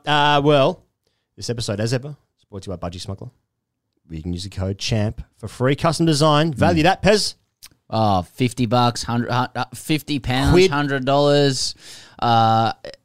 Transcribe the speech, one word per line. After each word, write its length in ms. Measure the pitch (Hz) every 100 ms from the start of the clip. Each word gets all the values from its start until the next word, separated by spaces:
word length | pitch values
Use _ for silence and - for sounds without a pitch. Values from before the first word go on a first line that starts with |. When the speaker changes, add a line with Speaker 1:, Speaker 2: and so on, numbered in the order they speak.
| -
Speaker 1:
Uh, 360 | 147 147 147
well, 400 | 143 147 139 180 _ _ _ _ _ -
this 140 | 107
episode, 300 | 117 113 101
as 140 | 113
ever, 220 | 127 143 147 _ _
is 60 | _
brought 140 | 98
to 80 | 98
you 60 | 85
by 120 | 87
Budgie 100 | 90
Smuggler. 300 | - 95 123 - _ _ _ _ _ _ _
You 120 | 80
can 100 | 87
use 100 | 90
the 60 | 95
code 300 | 98 98 98
champ 420 | - 113 104 - - _
for 100 | 107
free 280 | - 123 143
custom 300 | 160 151 165
design, 460 | 147 156 147 165
valued 320 | 123 156 170 156
Speaker 2:
Mm. 20 |
Speaker 1:
at, 140 | 190
Pez? 320 | 185 208 - - _ _ - _ _
Speaker 2:
Oh, 340 | 110 107 95
fifty 420 | 85 - 127 - 120
bucks, 380 | 123 120 120
hundred, 280 | - 120 120
hu-, 140 | 120 127 120
uh, 60 | 127 113
fifty 420 | - 156 - 143
pounds, 340 | 117 127 139
Speaker 1:
Quid. 180 | 175 185
Speaker 2:
hundred 340 | 147 143 139 131
dollars. 680 | 143 143 143 143 131 - - - - - -
Uh, 560 | 120 117 113 113 113 - - -